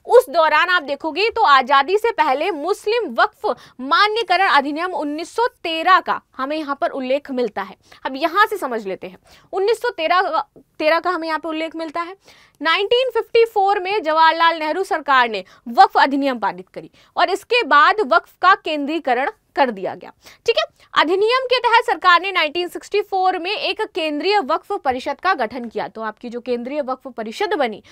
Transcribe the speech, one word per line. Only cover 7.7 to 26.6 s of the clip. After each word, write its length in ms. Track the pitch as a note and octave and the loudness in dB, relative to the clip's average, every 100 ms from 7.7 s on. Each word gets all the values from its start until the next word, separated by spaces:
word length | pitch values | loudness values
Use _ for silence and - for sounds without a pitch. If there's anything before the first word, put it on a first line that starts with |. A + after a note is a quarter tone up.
| - _ - D4+ | -14 _ -12 -10
अब 100 | C4 | -4
यहाँ 280 | D#4+ F4+ G#4+ | -2 2 0
से 120 | G#4 | 0
समझ 280 | D4 A#3 F#3+ | -6 -6 -6
लेते 200 | F3+ F#3 | -8 -12
हैं, 100 | F3+ _ - _ | -18 _ -20 _
उन्नीस 280 | - G4 A#4 | -2 -2 -2
सौ 80 | B4 | -4
तेरह 300 | B4 D#4+ F4 | -4 0 0
का, 240 | F#4+ D#4 - - _ - | 0 -4 -6 -14 _ -4
तेरह 200 | D#4 E4 | 0 0
का 100 | E4+ | 0
हमें 180 | F4 D#4+ | -4 -4
यहाँ 120 | D#4 | -6
पे 100 | E4 | -6
उल्लेख 260 | D#4 D#4+ D#4+ | -6 -8 -8
मिलता 260 | E4 E4 | -10 -8
है। 140 | E4+ G4 _ - _ _ | -10 -12 _ -20 _ _
नाइनटीन 480 | D4 E4+ G4+ A#4+ C5 | -2 0 2 0 0
फिफ्टी 340 | A4+ A4 A#4 A4+ | -2 0 2 2
फ़ोर 340 | G#4+ G4 G#4 | 2 2 0
में 220 | F#4 G#4 | -2 -2
जवाहरलाल 560 | D#4 D#4 D#4+ D#4+ E4 E4 | 0 4 4 4 2 2
नेहरू 240 | D#4 D#4 F#4+ | -2 -4 -2
सरकार 440 | E4+ C#4+ C4 A#3+ | -4 2 2 2
ने 140 | G#3 F3+ - - | -2 -10 -16 0
वक्फ 280 | A#3+ G#4 - | 4 6 6
अधिनियम 400 | C#4+ C#4 C#4 B3 | 2 2 -2 -2
पारित 300 | G3+ F3+ F#3 | -4 -6 -14
करी 220 | - D#3+ _ _ - | -18 -18 _ _ -2
और 140 | E4+ | 0
इसके 340 | F#4+ - A#4+ D#4 | -2 -2 -2 4
बाद 340 | C#4+ D#4+ G#4 C#4 | 4 6 2 2
वक्फ 280 | E4 - _ | 0 0 _
का 120 | F4 G4+ | 2 2
केंद्रीकरण 720 | F4 D4+ C#4 D#4+ C#4+ A#3+ D4 - _ - | 0 -4 -4 -4 -2 -2 -2 -6 _ 0
कर 160 | C4 | 0
दिया 220 | F#3+ F3 B2 | 0 -8 -10
गया। 160 | - - - - - | -14 -20 -20 -6 -2
ठीक 100 | A#4 | -2
है, 60 | D5+ _ _ | -4 _ _
अधिनियम 520 | - D#4 F#4+ G#4+ B4+ C5 | 0 2 2 2 0 0
के 140 | B4+ | 0
तहत 260 | A#4 A#4 A#4+ | 2 2 2
सरकार 360 | F4+ F#4 F4 | 2 4 4
ने 100 | F#4+ | 2
नाइनटीन 360 | F#4 D#4 F4 F4 | -2 -2 -2 -6
सिक्सटी 340 | E4+ - G4+ | -8 -4 -4
फ़ोर 340 | G4+ F#4+ F#4 F#4 | -2 0 0 0
में 120 | E4+ | -4
एक 300 | G#4 D#4 F#4+ | -4 -4 -4
केंद्रीय 560 | G#4+ - D#4 D4 E4+ G#4 | -6 -4 -4 -2 0 0
वक्फ 300 | C4+ E4 - G4+ | 0 -4 -4 -4
परिषद 440 | C#4 B3+ D4 C#4 | -4 -4 -6 -4
का 140 | F4+ F#4+ | -2 0
गठन 300 | A3+ B3+ A#3 | -2 -6 -8
किया। 220 | G#3+ D#3+ | -8 -8
तो 140 | A3 | -8
आपकी 260 | A3 G#3 A#3+ | -10 -10 -12
जो 100 | A#3+ | -10
केंद्रीय 400 | A#3 A#3+ | -6 -6